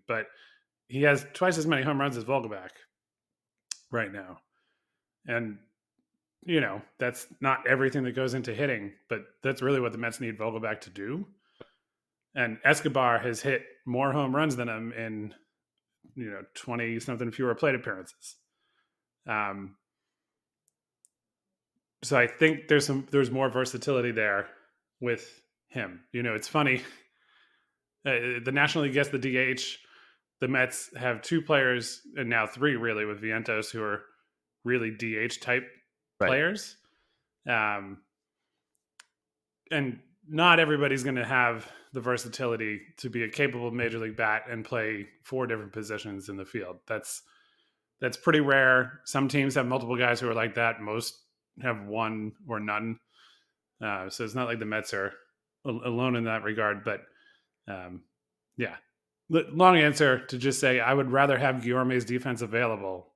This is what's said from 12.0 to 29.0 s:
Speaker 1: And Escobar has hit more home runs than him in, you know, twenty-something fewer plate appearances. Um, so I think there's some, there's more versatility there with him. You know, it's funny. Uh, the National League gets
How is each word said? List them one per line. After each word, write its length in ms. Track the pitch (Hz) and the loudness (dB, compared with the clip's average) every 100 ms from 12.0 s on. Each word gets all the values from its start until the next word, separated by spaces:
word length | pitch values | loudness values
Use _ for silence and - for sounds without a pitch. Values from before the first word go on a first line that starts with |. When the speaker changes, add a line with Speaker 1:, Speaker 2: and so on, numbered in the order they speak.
| _ _ _ 139 | _ _ _ -4
Speaker 1:
And 220 | 120 110 135 | -2 2 4
Escobar 520 | 151 151 131 123 117 | 4 2 2 4 4
has 220 | 120 113 | 0 -2
hit 220 | 139 127 - - - | -2 -2 -4 -12 -4
more 260 | 123 139 | 0 0
home 240 | 139 135 135 | 2 0 2
runs 220 | 156 123 | 0 0
than 100 | 120 | -4
him 240 | 110 113 | -6 -8
in, 420 | 117 113 110 107 - _ _ _ _ _ _ _ 135 | -8 -8 -8 -10 -14 _ _ _ _ _ _ _ -12
you 140 | 113 | -10
know, 120 | 101 98 | -10 -14
twenty-something 800 | - - 120 117 113 117 117 120 | -14 -8 -4 -4 -4 -6 -6 -6
fewer 240 | 110 127 113 | -2 -2 2
plate 200 | 156 127 | 2 0
appearances. 600 | 120 95 90 - - - _ _ _ _ _ _ _ _ - | -4 -8 -12 -18 -20 -20 _ _ _ _ _ _ _ _ -6
Um, 520 | 107 104 98 95 98 _ _ _ _ _ _ _ _ _ _ _ _ _ _ _ _ _ _ _ _ _ _ | -4 -4 -6 -12 -18 _ _ _ _ _ _ _ _ _ _ _ _ _ _ _ _ _ _ _ _ _ _
so 140 | - 139 | 0 4
I 100 | 120 | 4
think 400 | - 160 151 - | 6 4 4 4
there's 180 | 147 143 | 4 4
some, 220 | 135 131 | -2 2
there's 220 | 143 127 | 2 2
more 180 | 131 135 | 2 0
versatility 640 | 117 127 123 - 131 120 | 0 -2 -4 0 0 0
there 360 | 113 107 98 - - _ _ _ _ | 2 2 0 -2 -10 _ _ _ _
with 420 | 123 117 - - _ _ _ | -4 -4 -6 -20 _ _ _
him. 320 | 123 101 90 - | -8 -8 -10 -10
You 120 | 123 | -4
know, 120 | 120 107 | -2 -2
it's 140 | - | -2
funny. 320 | 156 143 127 - - _ _ _ _ _ _ _ _ _ _ 139 | 2 2 2 -2 -16 _ _ _ _ _ _ _ _ _ _ -2
Uh, 360 | 123 120 120 | -2 -2 -4
the 80 | 120 | -2
National 320 | 135 143 160 | 2 2 4
League 100 | 143 | 2
gets 160 | 131 | 2